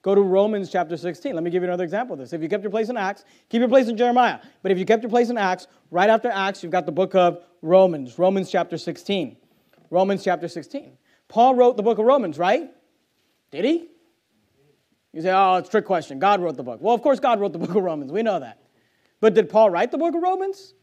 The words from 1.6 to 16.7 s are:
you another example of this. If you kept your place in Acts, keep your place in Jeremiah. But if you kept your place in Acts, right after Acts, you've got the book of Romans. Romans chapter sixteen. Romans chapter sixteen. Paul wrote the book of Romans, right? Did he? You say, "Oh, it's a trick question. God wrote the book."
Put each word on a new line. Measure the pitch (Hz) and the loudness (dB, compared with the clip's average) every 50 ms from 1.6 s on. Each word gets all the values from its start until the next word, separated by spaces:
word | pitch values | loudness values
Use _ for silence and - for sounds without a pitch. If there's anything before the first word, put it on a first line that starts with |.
| 175 | -2
you | |
another | 180 180 180 180 | -2 -4 -4 -6
example | 160 170 208 254 247 185 | -6 -4 -6 -6 -8 -10
of | 139 | -14
this. | 131 117 | -12 -12
If | 170 160 160 | -10 -8 -6
you | 160 | -6
kept | 196 208 190 | -6 -6 -6
your | 214 | -6
place | 185 226 233 208 | -4 -4 -4 -4
in | 247 | -4
Acts, | 226 196 190 202 - _ _ _ _ _ _ | -6 -6 -6 -6 -10 _ _ _ _ _ _
keep | - 233 | 0 0
your | 247 233 | 2 4
place | 240 269 262 | 4 4 4
in | 220 233 | 4 0
Jeremiah. | 208 240 240 240 247 247 214 151 - - - _ _ | 0 0 2 4 2 2 2 0 -4 -12 -20 _ _
But | - 190 | -2 -2
if | 196 | -2
you | 180 190 | -2 2
kept | - 220 233 | 2 0 0
your | 233 233 | 0 0
place | 214 240 247 226 | 0 0 0 0
in | 247 | -2
Acts, | 226 202 185 185 180 - _ _ _ _ _ | -2 -2 -2 -2 -4 -8 _ _ _ _ _
right | 156 175 196 214 | 0 2 4 4
after | 220 220 - 240 | 4 2 2 -2
Acts, | 208 196 190 196 196 - | -4 -2 -4 -4 -6 -8
you've | - 170 | -8 -2
got | 170 180 156 | -2 -2 -2
the | 170 | -2
book | 151 156 190 185 - | -2 -2 -2 2 4
of | 190 180 175 170 175 - _ _ _ - | 4 4 4 2 -2 -16 _ _ _ -2
Romans. | 160 180 190 190 185 175 147 131 123 117 - | 4 6 6 6 6 2 -4 -10 -12 -4 0
Romans | 175 190 196 196 185 - | 0 0 2 0 -4 -2
chapter | - 185 170 175 175 | -2 -2 -2 -2 -8
sixteen. | 151 - 175 156 - - - 202 190 156 117 110 _ _ _ _ _ _ _ _ _ _ _ | -10 -8 -10 -12 -10 -6 -6 -4 -4 -4 -8 -12 _ _ _ _ _ _ _ _ _ _ _
Romans | 165 180 190 196 202 185 - | 0 0 0 0 0 -2 -2
chapter | 196 180 151 170 | -4 -4 -4 -6
sixteen. | 170 - 170 143 - - 277 - 127 _ _ _ _ _ _ _ | -12 -12 -14 -16 -12 -14 -14 -14 -14 _ _ _ _ _ _ _
Paul | _ - 220 240 262 262 | _ 2 4 4 4 6
wrote | 247 247 240 247 | 6 4 4 4
the | 208 196 | 2 0
book | 233 226 | 0 0
of | 196 214 | 2 2
Romans, | 240 277 285 220 175 143 | 2 2 2 0 -4 -4
right? | 147 170 185 220 311 320 - _ _ _ _ _ _ _ _ _ _ _ _ _ _ _ _ | -2 0 0 0 0 -2 -10 _ _ _ _ _ _ _ _ _ _ _ _ _ _ _ _
Did | - 143 190 | -8 -4 -2
he? | 269 330 339 - - _ _ _ _ _ _ _ _ _ _ _ _ _ _ _ _ _ _ _ _ _ _ _ _ | 0 -2 -2 -4 -12 _ _ _ _ _ _ _ _ _ _ _ _ _ _ _ _ _ _ _ _ _ _ _ _
You | - 156 160 | -12 -6 -2
say, | 185 | 0
"Oh, | 185 190 196 185 185 | 2 4 4 4 2
it's | 180 175 - | 0 -2 0
a | |
trick | - 214 - | -2 -2 0
question. | - 190 170 151 - 139 135 | 0 -2 -2 -2 -6 -6 0
God | 160 196 208 190 | 2 2 2 2
wrote | 175 165 143 | 0 -4 -6
the | 123 131 | -8 -10
book." | 127 | -10